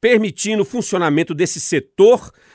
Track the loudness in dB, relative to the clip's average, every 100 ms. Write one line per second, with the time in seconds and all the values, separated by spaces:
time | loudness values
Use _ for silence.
0 | 2 2 0 -4 -4 -2 -2 -4 -4 -2
1 | 0 0 -2 -2 -4 -4 -4 -4 -4 2
2 | 4 4 -2 _ _